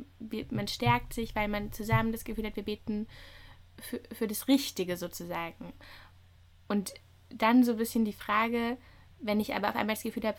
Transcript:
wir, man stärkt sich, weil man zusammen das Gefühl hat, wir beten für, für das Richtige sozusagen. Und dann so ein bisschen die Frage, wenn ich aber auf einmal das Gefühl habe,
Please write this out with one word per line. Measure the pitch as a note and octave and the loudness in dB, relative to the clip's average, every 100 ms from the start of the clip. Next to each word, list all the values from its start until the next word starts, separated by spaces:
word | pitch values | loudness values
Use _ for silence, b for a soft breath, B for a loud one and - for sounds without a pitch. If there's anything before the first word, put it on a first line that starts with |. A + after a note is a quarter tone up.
| - - | -14 -14
wir, | A3 G#3+ - | -8 -8 -4
man | A3 G3+ | -4 -4
stärkt | - A#3+ A#3+ - | 0 4 4 2
sich, | - A3+ | -4 -2
weil | - G#3 | 0 0
man | G#3 G#3 | 0 -2
zusammen | - G#3+ A3+ A3+ | -4 4 4 4
das | A3+ | 0
Gefühl | - A3+ G#3+ | -4 -6 -4
hat, | G#3 | -4
wir | |
beten | G#3 G#3 - G#3 A3 B B B B B - - | -4 -4 -2 -4 -4 B B B B B -20 -18
für, | - A#3+ - | -10 -10 -8
für | A3+ A3+ | -4 -4
das | G#3+ - | 0 4
Richtige | C#4 - - F3+ F3 | 4 4 -4 -2 -2
sozusagen. | F3 - F3 E3+ E3+ - F3 - B B B B - - - - - | -6 -8 -6 -6 -6 -8 -14 -16 B B B B -20 -20 -20 -12 -2
Und | G#3 F#3+ - - - - | 0 0 -8 -20 -20 -14
dann | - A3 B3 | 0 6 8
so | A#3+ | 8
ein | A3 | 4
bisschen | A#3 A#3 | 0 2
die | G#3+ | 0
Frage, | G3+ - G#3 A3+ A#3 A#3 B3 b b b - | 0 0 2 2 2 0 -4 b b b -6
wenn | G#3 G#3 | 0 2
ich | G#3+ | 2
aber | G3+ G3+ | 0 0
auf | - | 0
einmal | G#3 A3 | 0 -2
das | |
Gefühl | A3+ A3 | -4 -2
habe, | A3 | -2